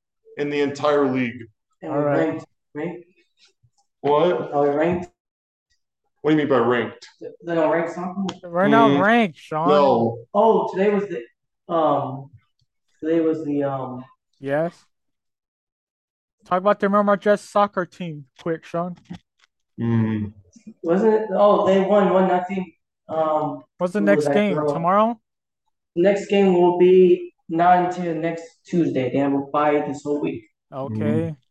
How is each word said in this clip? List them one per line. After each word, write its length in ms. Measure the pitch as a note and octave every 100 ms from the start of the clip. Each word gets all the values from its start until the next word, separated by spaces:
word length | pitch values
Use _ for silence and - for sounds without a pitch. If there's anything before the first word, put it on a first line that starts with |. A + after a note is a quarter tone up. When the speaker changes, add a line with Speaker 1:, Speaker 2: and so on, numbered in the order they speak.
| _ _ _ -
Speaker 1:
in 140 | D3
the 100 | D3
entire 500 | C#3+ C#3 D3 D3 C3+
league. 320 | C3 A#2+ B2 - _ _ _
Speaker 2:
And 100 | D#3+
Speaker 3:
All 100 | C#3+
Speaker 2:
we're 40 |
Speaker 3:
right. 140 | D3 C#3+
Speaker 2:
ranked, 260 | D#3+ D#3+ - _ _
right? 280 | D3 E3+ - - _ _ _ _ _ _ _ _ _
Speaker 1:
What? 500 | C#3+ D3 F3 D#3+ C3+
Speaker 2:
Are 160 | C#3+ C#3+
we 80 | D3+
ranked? 340 | E3+ F3+ - _ _ _ _ _ _ _ _ _ _ _
Speaker 1:
What 120 | D3
do 40 | D3+
you 60 |
mean 80 | C#3
by 80 | B2+
ranked? 500 | A#2 B2 A2 - - - D#3+ - E3+
Speaker 2:
They 80 |
don't 160 | E3 D#3
rank 180 | E3 E3+
something? 380 | F3 F#3 G3 F#3+ -
Speaker 3:
We're 260 | F3 E3+ G3+
not 220 | A3+ A3+
Speaker 1:
Mm, 120 | C#3+
Speaker 3:
ranked, 360 | G3 A#3 G#3 -
Sean. 300 | - D#3 D#3+
Speaker 1:
no. 480 | D3 C#3 A#2 A#2 - -
Speaker 2:
Oh, 360 | G3+ A3+ F#3 -
today 200 | F3+ G#3
was 120 | G3+ E3+
the, 680 | E3+ - _ _ _ -
um, 560 | E3 D#3 C#3+ B2+ C3+ C3+ - _ _ _ _ _ _
today 200 | D#3 E3
was 220 | D#3+ D#3
the, 200 | D3 C#3+
um, 420 | C#3 C3+ B2+ B2+ B2 _ _ _
Speaker 3:
Yes. 460 | C3+ D3 E3+ - _ _ _ _ _ _ _ _ _ _ _ _ _ _ _ _
Talk 160 | - F#3
about 180 | G3 G3+
the 120 | G3+
Miramar 260 | G#3 G3+ G3+
Jets 240 | G#3 G#3
soccer 460 | - G#3 G3+ - E3+
team 400 | - F3 D3 C#3 _
quick, 260 | E3+ D#3+
Sean. 320 | - E3+ F3+ F3 - F3+ _ _ _ _ _ -
Speaker 1:
Mm. 540 | A#2 A#2 A2 A2 G#2 - _ _ - -
Speaker 2:
Wasn't 320 | E3+ F#3 A3
it? 140 | G#3+ G#3+
Oh, 360 | F#3+ G#3 G3 F#3+
they 140 | F#3+
won 320 | F3+ G#3 F3+
one 160 | F#3 F#3
nothing. 420 | F3+ - F#3+ F3+ - _ _ -
Um, 560 | D#3+ D#3 D3+ D3+ C#3 - -
Speaker 3:
What's 160 | F3+
the 60 | G#3
Speaker 2:
who 40 |
Speaker 3:
next 120 | G3+ G3+
Speaker 2:
was 80 | D3
that 80 |
Speaker 3:
game? 200 | E3+ G#3 D#3+
Speaker 2:
girl? 180 | D3
Speaker 3:
Tomorrow? 440 | C#3+ E3 G3 A3 A3+ _ _ _ _ _ _ _ E3+
Speaker 2:
Next 300 | G3 G3+ -
game 260 | G3+ G3
will 240 | F3 F3 F3
be 540 | F3+ F#3 F3+ F3+ - _ -
not 360 | E3 F3 F3+
until 300 | - F#3+ E3+
next 300 | D#3 E3 E3 - _
Tuesday. 460 | - F3 C#3+ C3 B2+
They 60 | C3+
have 160 | C#3
a 60 | C#3 C#3
bye 320 | D3 D3+ D3 C#3
this 160 | C3+
whole 180 | D3 D3
week. 220 | - A#2+ - _ _
Speaker 3:
Okay. 240 | C#3 C3+ A2
Speaker 1:
Mm. 400 | D3 D3+ E3 D3+ _